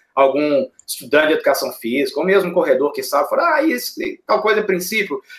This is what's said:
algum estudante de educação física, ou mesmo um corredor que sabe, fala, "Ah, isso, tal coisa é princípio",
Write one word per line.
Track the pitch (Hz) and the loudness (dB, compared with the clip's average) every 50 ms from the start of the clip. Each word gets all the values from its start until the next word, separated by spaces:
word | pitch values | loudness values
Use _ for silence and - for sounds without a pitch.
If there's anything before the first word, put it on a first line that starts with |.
| _ _ _ | _ _ _
algum | 135 139 135 131 143 147 151 147 135 127 131 - _ _ | 2 2 4 2 2 0 2 2 0 0 -2 -8 _ _
estudante | - - - - 120 127 151 156 156 | -14 -12 -12 -4 0 2 2 4 4
de | 156 | 2
educação | 156 - 147 139 - - 127 - | 2 2 0 0 0 -2 -6 -8
física, | - - 113 120 143 143 135 - 143 | -8 -6 -4 -2 -2 -2 -2 -2 -2
ou | 165 | 0
mesmo | 185 196 196 175 175 | 2 2 2 2 2
um | 175 | 0
corredor | 180 156 147 131 - 143 147 | 0 2 2 2 2 2 0
que | - - 131 | -2 -4 -6
sabe, | - - 143 143 - | -2 0 0 0 0
fala, | - - 339 339 311 | 0 0 2 2 2
"Ah, | 294 302 | 2 2
isso, | 320 247 240 - - - - - - - - _ | 0 0 -2 -4 -8 -10 -8 -8 -8 -8 -10 _
tal | - 214 208 - | -2 -2 0 2
coisa | 214 214 214 | 2 0 0
é | 190 | 0
princípio", | - 185 175 180 - 220 214 196 - 143 131 - - - | 0 -2 -2 -2 -4 -4 -4 -2 -4 -6 -10 -10 -14 -20